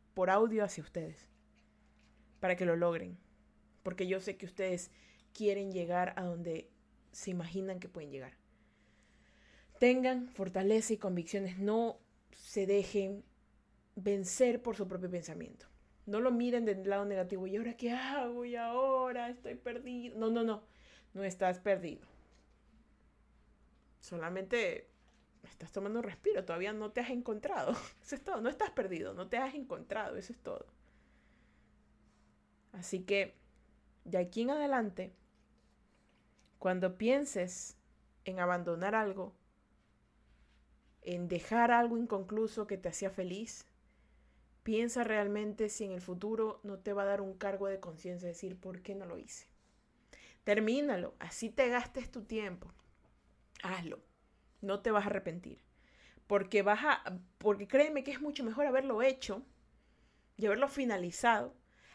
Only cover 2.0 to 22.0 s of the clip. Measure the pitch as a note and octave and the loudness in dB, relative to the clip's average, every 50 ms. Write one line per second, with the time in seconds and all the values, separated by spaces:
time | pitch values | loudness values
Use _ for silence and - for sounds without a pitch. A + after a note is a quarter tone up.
2 | - - _ _ - _ - - - F#3 F3+ F3 F#3 F3 E3 E3+ E3+ F3 E3+ E3 | -20 -20 _ _ -20 _ -10 -2 2 2 2 4 4 2 4 4 4 4 2 2
3 | F3+ F3+ F3+ - - - - - - _ _ _ _ _ _ _ - F#3 F3+ F#3 | -4 -6 -12 -14 -18 -20 -20 -20 -20 _ _ _ _ _ _ _ -8 -8 -4 -4
4 | F#3+ F#3 F#3 F#3+ F#3 G#3 F#3+ - - F3+ - - F#3+ F#3 F3+ F3+ - - - - | -2 0 0 -2 -2 -6 -8 -8 -10 -12 -6 -2 -2 0 0 -2 -4 -8 -16 -20
5 | - - - - - _ - - G#3+ G#3 G3 G3+ G3 G3 F#3 F#3 F3 E3+ F3 F3+ | -20 -20 -20 -20 -20 _ -8 0 2 2 2 2 -2 -4 -4 -4 -2 0 2 2
6 | F3+ - - - F#3 F3 F3 E3+ E3+ E3+ D#3+ E3 - - _ _ _ _ _ _ | 2 0 -2 -4 -4 -4 -4 -4 -4 -4 -4 -6 -8 -12 _ _ _ _ _ _
7 | _ _ - - - G3+ F#3 F3+ E3+ E3+ E3 F#3+ F#3+ F#3+ F#3+ F3+ F3+ F3+ - F3 | _ _ -16 -12 -8 -6 -4 -4 -4 -4 -4 -4 -4 -4 -6 -8 -10 -12 -12 -12
8 | D3+ C#3+ C#3 C3+ B2+ - - _ _ _ _ _ _ _ _ _ _ _ _ _ | -12 -10 -12 -12 -12 -14 -16 _ _ _ _ _ _ _ _ _ _ _ _ _
9 | _ _ _ _ _ _ _ _ - - - - - _ - - B3+ B3 B3+ B3+ | _ _ _ _ _ _ _ _ -20 -20 -20 -20 -20 _ 0 4 6 6 6 6
10 | B3+ B3+ B3+ B3+ B3 B3 - - F#3+ F#3 F3+ F#3+ F#3+ G3 G#3+ A3 A3 - A3+ G#3+ | 4 2 2 0 -2 -6 -4 -4 -4 -2 0 2 4 4 4 4 4 2 -2 0
11 | - F#3+ F3+ F3 E3 E3+ - G3 G3 F#3 F3+ F#3 G3 G3+ G#3+ A3+ A#3 A#3 - - | 0 -2 -2 -2 -2 -2 -2 -4 -4 -4 -4 -2 0 2 2 2 2 0 -2 -6
12 | - _ _ _ _ _ - - - - - G#3+ G3 F#3 G3 G3+ F#3 F#3 - G3+ | -14 _ _ _ _ _ -20 -20 -14 -6 -2 -2 2 4 4 4 4 2 0 0
13 | F#3+ F#3+ G3+ G3+ - - _ _ _ _ _ _ _ _ _ _ _ _ - - | 0 0 -4 -8 -12 -18 _ _ _ _ _ _ _ _ _ _ _ _ -10 -4
14 | F#3 G3+ G3+ G3 F#3+ F3+ - - B3+ B3 A#3 A#3+ A#3+ A#3+ A3 - G3+ F#3 F#3+ F3+ | 0 2 2 2 0 0 4 6 6 6 6 2 0 -2 -2 -2 -4 -4 -4 -6
15 | F#3 F3+ F3+ F3 D#3+ - D#3+ E3+ D#3+ D3+ - - - - - - - _ _ _ | -4 -4 -4 -4 -6 -6 -10 -10 -10 -12 -14 -18 -20 -20 -20 -20 -20 _ _ _
16 | - - G3+ G#3+ A#3+ B3+ A#3+ A#3 A#3+ B3 A#3+ A#3+ A#3 A3 G3 F#3+ F#3+ G3 G3 G3+ | -8 -2 0 2 4 4 4 4 2 2 2 2 2 2 0 0 0 0 0 2
17 | G3+ G3+ G3+ F#3+ F#3 F#3 G3+ F#3 F#3 F#3 F#3 G#3+ A#3 A#3+ A#3 - B3 A#3+ A#3+ B3+ | 0 0 0 0 -2 -2 -2 -4 -4 -2 -4 -2 -4 -4 -6 -4 -4 -2 -2 -2
18 | C4 C4+ C#4 D4 B3+ A#3+ A#3+ A#3+ A#3+ A#3+ A#3+ A#3+ A#3 A#3 A#3 B3+ C4 C4+ C4 C4 | -2 -2 -2 -2 -2 -2 -2 -4 -6 -4 -4 -4 -4 -2 0 2 4 4 4 4
19 | B3+ B3+ B3 B3 A#3+ A#3+ B3 B3 - A#3+ A#3+ B3 - A#3+ A#3+ B3 A#3+ B3 B3 B3 | 2 2 0 -2 -4 -4 -6 -8 -8 -10 -10 -8 -6 -6 -6 -6 -8 -8 -8 -8
20 | A#3+ B3 - A3 A3 A3 A3+ A#3 A3+ A3+ G#3+ G#3 - - - - - - - - | -8 -8 -4 0 2 2 4 4 4 2 0 -2 -6 -14 -20 -20 -20 -20 -20 -20
21 | - _ - F#3+ G3 F#3+ F3+ F#3 F#3+ F#3 F3+ F3+ - G#3 G3 F3+ - E3+ - - | -20 _ -8 -6 -4 -4 -2 2 2 2 2 2 2 2 2 2 2 -6 -10 -10